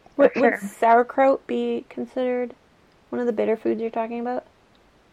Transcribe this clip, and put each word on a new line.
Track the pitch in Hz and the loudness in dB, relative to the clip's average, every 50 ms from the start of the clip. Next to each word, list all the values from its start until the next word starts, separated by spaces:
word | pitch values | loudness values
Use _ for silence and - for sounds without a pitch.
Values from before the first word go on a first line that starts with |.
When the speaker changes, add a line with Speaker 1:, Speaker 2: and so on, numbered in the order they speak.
| _ _ _ | _ _ _
Speaker 1:
For | - 277 | 4 4
Speaker 2:
Would, | - - | 4 4
would | 220 269 233 208 - | 2 2 2 2 0
Speaker 1:
sure. | 202 196 - | -6 -12 -4
Speaker 2:
sauerkraut | - 226 226 233 240 247 240 - 269 269 269 277 - - | 0 4 4 6 4 4 2 0 2 2 2 2 0 -2
be | - 247 240 240 240 233 240 - - | -6 -6 -4 -4 -4 -4 -6 -8 -10
considered | - 247 240 233 - 254 254 254 247 247 247 233 - _ _ _ _ _ _ _ _ _ _ _ | -12 -12 -12 -8 -6 -4 -4 -4 -4 -4 -6 -8 -10 _ _ _ _ _ _ _ _ _ _ _
one | - 240 | -6 -4
of | 247 | -2
the | 240 220 | -2 -2
bitter | 214 208 208 220 | 0 0 -2 -2
foods | 226 - 226 233 214 | -2 -2 -2 -2 -2
you're | 226 226 | -4 -6
talking | - 233 226 226 233 240 | -6 -6 -6 -6 -8 -8
about? | 233 247 247 254 - _ _ _ _ _ _ _ _ _ _ _ _ _ | -6 -6 -6 -8 -10 _ _ _ _ _ _ _ _ _ _ _ _ _